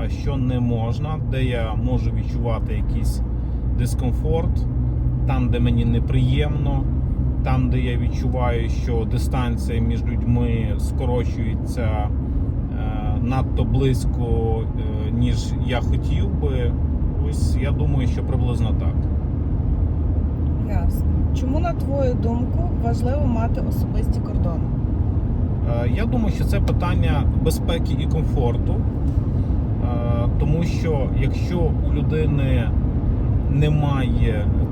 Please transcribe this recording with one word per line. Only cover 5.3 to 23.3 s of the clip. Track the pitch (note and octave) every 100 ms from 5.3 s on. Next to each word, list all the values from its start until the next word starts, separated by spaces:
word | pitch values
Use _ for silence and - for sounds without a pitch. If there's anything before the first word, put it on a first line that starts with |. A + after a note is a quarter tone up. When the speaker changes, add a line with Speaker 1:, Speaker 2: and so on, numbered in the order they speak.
| B2+ B2
Speaker 1:
де | A#2+
мені | A#2+ A#2 A#2
неприємно, | A#2+ B2+ C3 B2+ C3+ D3+ D3 C3+ C3+ - - - - - -
там, | C3+ B2+ B2
де | B2
я | A#2+ A#2+
відчуваю, | A#2+ A#2 B2 B2 B2 A#2 A#2
що | - - - G#2+
дистанція | B2 - C3+ A#2+ A#2 - A2
між | A#2 A#2 A#2
людьми | G#2 A2+ A#2+ A#2 A2+ G#2+ G#2
скорочується, | - - A#2+ B2 - - A#2 A#2 - B2
е, | A#2 C3 - - - - - - - - - - - A2+
надто | A#2 C3 B2+ -
близько, | A2+ C3 C3+ B2 B2 B2+ A#2 A#2 A#2 A#2 - - - - -
е, |
ніж | A#2+ B2 A2+ - - -
я | -
хотів | - - - - - -
би. | - - B2 B2 - - - - -
Ось, | - - -
я | C3+
думаю, | C#3 D3 C#3 B2+
що | -
приблизно | - - - - - -
так. | - - - - - - - - - - - - - - - - - - -
Speaker 2:
Ясно. | - - - - - - -
Чому, | B3+ D4+
на | F4
твою | - - C#4 B3+
думку, | A#3+ A3+ A#3 B3 - - -
важливо | A#3+ A#3+ B3 C#4+
мати | C4+